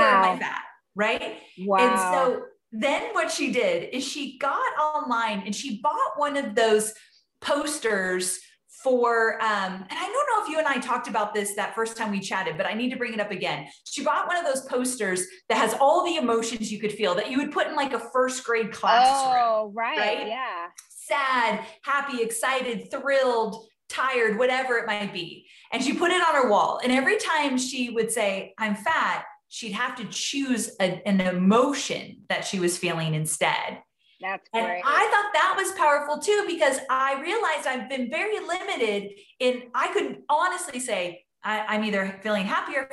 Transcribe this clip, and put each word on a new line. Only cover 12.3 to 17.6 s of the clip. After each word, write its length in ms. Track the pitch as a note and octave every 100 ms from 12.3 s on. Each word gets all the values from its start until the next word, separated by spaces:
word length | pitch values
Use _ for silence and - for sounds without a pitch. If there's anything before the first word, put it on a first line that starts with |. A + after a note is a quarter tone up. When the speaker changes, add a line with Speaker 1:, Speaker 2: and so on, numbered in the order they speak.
| G3 E3+ D#3+
Speaker 1:
but 100 | F#3
I 60 |
need 180 | G#3+ B3+
to 40 | B3+
bring 160 | A#3
it 80 | A3
up 120 | G3+
again. 360 | F#3 F3 D3+ D3 - -
She 180 | C#4+
bought 240 | D4 D#4+ E4
one 100 | F4
of 80 | D#4
those 160 | C4 -
posters 600 | B3 B3+ - G3 F#3 - - -
that 80 | A#3+
has 160 | B3 -
all 240 | C#4 F4 F4+
the 100 | D#4+
emotions 540 | A#3 A3+ - A#3 G#3+
you 80 | G#3
could 120 | G#3
feel 220 | - G3 F3+
that 160 | C4+
you 60 | C4
would 120 | D4
put 160 | F#4